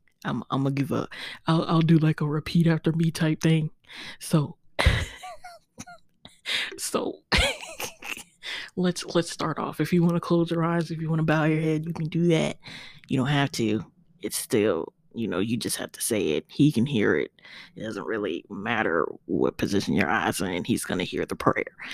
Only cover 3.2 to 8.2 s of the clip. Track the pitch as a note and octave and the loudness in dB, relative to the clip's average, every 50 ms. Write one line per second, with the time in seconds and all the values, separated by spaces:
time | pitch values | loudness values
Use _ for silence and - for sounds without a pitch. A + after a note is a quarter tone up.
3.2 | F3 D#3 D#3 - - D#3+ D#3+ D#3+ D#3 D#3+ - _ _ - - - - - - - | 0 0 0 2 4 4 4 4 2 -2 -6 _ _ -20 -18 -16 -14 -14 -14 -14
4.2 | - - - D#3 C#3 - - _ _ - - - - - - - - - - - | -4 0 2 2 2 0 -6 _ _ -6 2 4 4 6 6 4 0 -4 -10 -16
5.2 | - F#5 E5 - - F5 E5+ D#5+ _ _ _ - - F5+ F5 E5 _ _ _ _ | -16 -16 -16 -16 -18 -20 -20 -20 _ _ _ -20 -20 -18 -20 -20 _ _ _ _
6.2 | - - - _ - - - - - - - - - - - - - - - - | -20 -20 -20 _ -8 -4 -4 -4 -4 -6 -8 -8 -6 -4 -2 -2 -2 -4 -6 -8
7.2 | _ - - - - - - - - E5 D#5+ - - - E5 - - - - - | _ 2 2 4 4 2 -2 -6 -10 -14 -12 -12 -12 -12 -12 -12 -12 -12 -12 -12